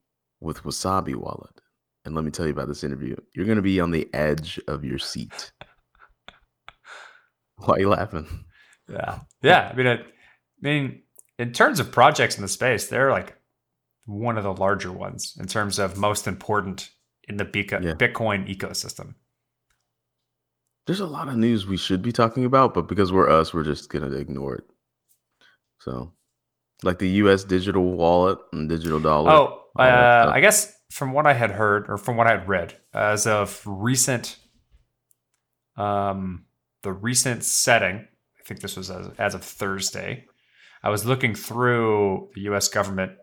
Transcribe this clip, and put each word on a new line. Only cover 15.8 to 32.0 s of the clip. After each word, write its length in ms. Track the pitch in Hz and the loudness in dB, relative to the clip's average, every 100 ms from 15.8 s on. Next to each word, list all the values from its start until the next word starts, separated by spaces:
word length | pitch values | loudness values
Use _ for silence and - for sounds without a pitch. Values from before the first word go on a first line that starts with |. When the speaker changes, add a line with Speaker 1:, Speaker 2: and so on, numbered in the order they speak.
| 95 95 | -4 -2
Speaker 2:
most 300 | 104 104 107 | -2 -2 -4
important 640 | 92 - 104 95 90 - _ _ _ - | -8 -4 -2 -2 -10 -14 _ _ _ -14
in 100 | 104 | -8
the 80 | 95 | -6
Beca- 380 | 104 101 95 | -4 -4 -4
Speaker 1:
Yeah. 100 | 90 | -4
Speaker 2:
Bitcoin 540 | 80 120 - 110 101 95 | -2 -2 0 -2 -2 -4
ecosystem. 680 | 95 95 107 - - 95 - _ _ _ _ _ _ _ _ _ _ _ _ _ _ _ _ - | -8 -8 -8 -10 -14 -18 -20 _ _ _ _ _ _ _ _ _ _ _ _ _ _ _ _ -6
Speaker 1:
There's 140 | 190 | -4
a 80 | 185 | -4
lot 200 | 143 156 | -8 -6
of 80 | 120 | 0
news 300 | 113 113 98 | 2 0 -2
we 120 | 92 | -4
should 260 | - 92 | -2 -2
be 80 | 120 | 0
talking 340 | 120 117 131 123 | 2 0 2 2
about, 300 | 131 127 90 | 4 4 2
but 80 | 80 | -2
because 240 | 92 92 | 0 2
we're 180 | 92 71 | 4 6
us, 220 | 80 80 | 6 4
we're 120 | 85 | 0
just 260 | 76 71 - | -2 -4 -6
gonna 220 | 73 71 | -6 -4
ignore 440 | 67 71 67 69 60 | -6 -6 -8 -8 -8
it. 100 | - _ _ _ _ _ _ _ _ _ _ _ | -12 _ _ _ _ _ _ _ _ _ _ _
So, 340 | - 64 73 - _ _ _ _ _ _ | -12 -10 -12 -18 _ _ _ _ _ _
like 160 | 92 87 | -4 -2
the 100 | 95 | 0
U 200 | 98 101 | 4 6
S 120 | 98 | 6
digital 400 | 98 92 95 98 90 | 4 0 2 0 0
wallet 440 | 90 85 87 92 95 - | 2 4 4 4 0 -6
and 160 | 80 78 | -8 -4
digital 300 | 82 82 78 | -2 -2 0
dollar, 320 | 78 76 82 | 2 4 6
Speaker 2:
Oh, 40 | 151 | 6
Speaker 1:
all 360 | 135 - - - | 6 -2 -10 2
that 200 | 127 123 | 6 8
Speaker 2:
uh, 260 | 123 120 117 | 8 8 6
Speaker 1:
stuff. 100 | 135 | 6
Speaker 2:
I 40 | |
guess 320 | 196 208 - - _ | 4 4 0 -10 _
from 220 | - 135 | -8 -2
what 120 | 135 151 | 2 4
I 80 | |
had 160 | 123 113 | 4 2
heard 400 | 98 107 104 101 | 2 2 2 0
or 80 | |
from 180 | 101 | -6